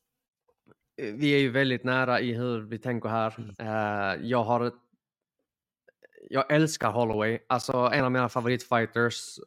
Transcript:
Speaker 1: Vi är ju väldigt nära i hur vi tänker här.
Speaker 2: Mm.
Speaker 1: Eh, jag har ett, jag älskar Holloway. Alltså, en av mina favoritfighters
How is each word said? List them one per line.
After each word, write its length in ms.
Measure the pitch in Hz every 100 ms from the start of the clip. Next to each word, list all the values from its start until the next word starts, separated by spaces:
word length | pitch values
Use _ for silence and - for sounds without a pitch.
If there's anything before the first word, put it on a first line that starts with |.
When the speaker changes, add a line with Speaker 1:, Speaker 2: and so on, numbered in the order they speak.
| _ _ _ _ _ _ _ _ _ -
Speaker 1:
Vi 340 | 120 107 147 143
är 40 |
ju 120 | 135
väldigt 340 | 123 135 123 127
nära 360 | 127 127 120
i 120 | 123
hur 280 | 117 123 117
vi 180 | 107 110
tänker 300 | 127 117 110
här. 260 | 113 110 110
Speaker 2:
Mm. 160 | 110 98
Speaker 1:
Eh, 680 | 110 110 104 104 98 87 104
jag 160 | 123 110
har 160 | 120 120
ett, 100 | - _ _ _ _ _ _ _ _ _ _ _ _ - _ -
jag 220 | - -
älskar 380 | 151 156 - 117
Holloway. 460 | 113 117 107 107 113 -
Alltså, 240 | 123 - 127
en 280 | 123 139 127
av 80 |
mina 160 | 127 120
favoritfighters 1120 | 127 120 123 - 120 113 117 120 113 - -